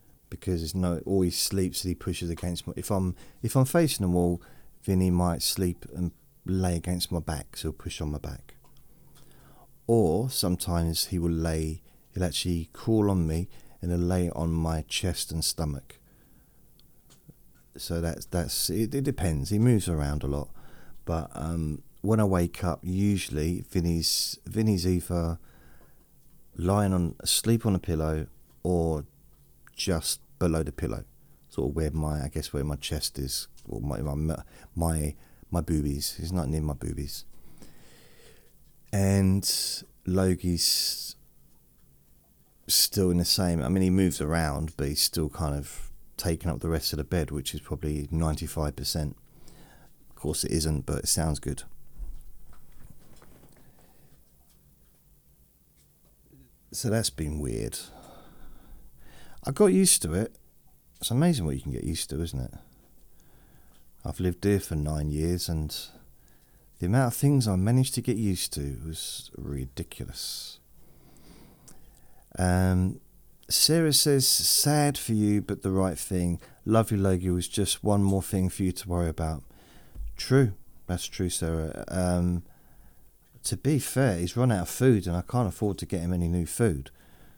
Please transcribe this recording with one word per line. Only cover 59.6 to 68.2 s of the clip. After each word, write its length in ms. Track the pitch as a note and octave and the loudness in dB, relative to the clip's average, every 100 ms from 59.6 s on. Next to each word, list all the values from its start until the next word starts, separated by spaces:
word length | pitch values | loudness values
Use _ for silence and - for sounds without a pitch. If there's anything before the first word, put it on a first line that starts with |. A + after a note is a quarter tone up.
| F#3 | 6
used 340 | F#3 F#3+ - | 8 6 4
to 120 | - | 2
it. 220 | E2+ A2 - - - - - _ - | 0 -2 -6 -20 -20 -20 -20 _ -10
It's 120 | - | 0
amazing 340 | A#2+ E3+ D3 D#2+ | 4 4 4 0
what 100 | C2+ | -2
you 60 | |
can 100 | D2 | -4
get 120 | B1 | -6
used 260 | C#2+ E2 - | -4 -4 -4
to, 120 | C#2 | -4
isn't 180 | E2 C2+ | -4 -4
it? 140 | B1 - - - _ - - - - - - - - - - - | -8 -10 -20 -20 _ -20 -20 -20 -20 -20 -20 -20 -20 -20 -20 -10
I've 160 | - - | -8 -2
lived 240 | F2+ E2+ | 0 2
here 160 | G2+ G2+ | 2 2
for 160 | - D#2 | 2 -2
nine 340 | D2 D2+ D2+ | 0 0 0
years, 380 | D2 E2 F2+ - | 0 0 0 -2
and 280 | D#2+ D2+ - - - - - - - _ - - - | -2 -4 -6 -12 -18 -20 -20 -20 -20 _ -20 -20 -6
the 80 | F2+ | 0
amount 260 | A#2+ B2+ | 2 2
of 40 | - | 2
things 300 | C#3 C#3+ A2 | 4 4 4
I 80 | F#2 | 2
managed 380 | G2 B2+ C3 - | 4 4 2 0
to 60 | |
get 160 | A2 | -2
used 360 | A#2 | 0